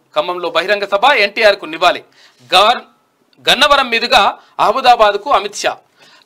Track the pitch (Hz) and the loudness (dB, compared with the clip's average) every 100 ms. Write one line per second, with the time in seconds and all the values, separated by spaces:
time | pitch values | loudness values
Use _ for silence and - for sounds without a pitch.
0 | _ 151 175 180 170 165 180 202 196 202 | _ -6 -4 -6 -4 -4 -2 -4 -2 0
1 | 247 269 208 220 214 196 160 165 180 147 | 2 2 0 0 0 0 -4 -2 -2 -2
2 | - _ _ _ 123 185 208 240 - _ | -8 _ _ _ _ 2 2 0 -6 _
3 | _ _ _ _ 139 208 285 277 254 233 | _ _ _ _ -4 0 2 2 0 -4
4 | 233 247 208 - _ - 175 240 247 240 | 0 2 0 -2 _ -2 -2 0 2 4
5 | 208 208 285 220 202 - 151 120 _ _ | 2 0 -2 -2 -2 -6 -8 -8 _ _
6 | _ _ | _ _